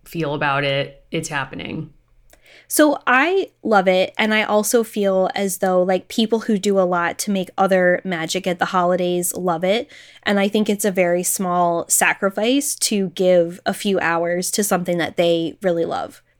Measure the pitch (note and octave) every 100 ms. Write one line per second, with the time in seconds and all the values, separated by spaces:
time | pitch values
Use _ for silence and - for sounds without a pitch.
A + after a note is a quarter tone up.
0 | - E3+ D3 D3+ D3 C#3 C#3+ C#3 - -
1 | - D#3+ D#3+ D3 C3+ - - D#3 - _
2 | _ _ _ _ _ - - - D4+ -
3 | - B3 D#4 F#4+ E4 _ G#3+ G#3 F#3 F#3
4 | F#3 - G#3+ G#3+ - G#3+ G#3 A#3+ A3 G#3
5 | G3 F#3+ F#3 - G3 - F#3+ F3+ F3+ F#3
6 | - - A3 A3+ A3+ G3+ G#3 G3 F3+ F3
7 | E3+ - - F#3+ F3+ - F#3+ F#3+ F3+ F3
8 | F#3+ E3 D#3+ F#3 F#3 F3 - F#3 F3 F3+
9 | F3+ F3+ F3 - F3+ E3 F3+ A3 D4 -
10 | - - - G3+ G3 G#3+ G#3+ G3+ G#3 F#3+
11 | F3 F3 F3+ - F#3 F3+ F3 E3+ - -
12 | F3+ - G3 G3+ A3+ C#4 - - - G#3
13 | F#3+ - F#3 F3+ E3+ F3 - F#3+ G#3 F#3+
14 | E3 E3+ E3+ F3 F3+ - G3+ F3+ F3 F3
15 | D#3 - E3+ E3+ E3 - F#3 E3+ E3 F#2+
16 | D#2+ - _